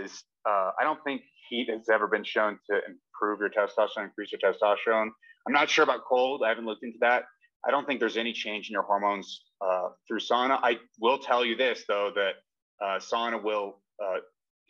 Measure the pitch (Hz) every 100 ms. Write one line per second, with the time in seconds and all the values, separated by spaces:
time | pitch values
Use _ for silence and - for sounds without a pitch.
0 | 98 - - _ 110 101 92 - 143 151
1 | 143 131 - _ - 120 113 110 113 110
2 | 104 107 101 113 107 101 - 101 95 87
3 | _ - 104 101 101 107 101 - 104 110
4 | 95 - 101 - 98 90 104 101 117 110
5 | 110 - - - 120 143 151 160 143 123
6 | - 127 131 139 110 113 113 107 123 117
7 | 120 123 - _ _ _ - 139 143 120
8 | 113 110 117 110 110 104 95 101 98 101
9 | 101 98 92 - _ - 95 92 92 -
10 | - 107 - 120 127 131 123 113 - -
11 | 151 180 - 123 120 113 127 110 - 101
12 | 101 101 98 - _ _ _ - 98 95
13 | - 117 117 113 107 104 101 - _ -
14 | 98 92 - _ _ _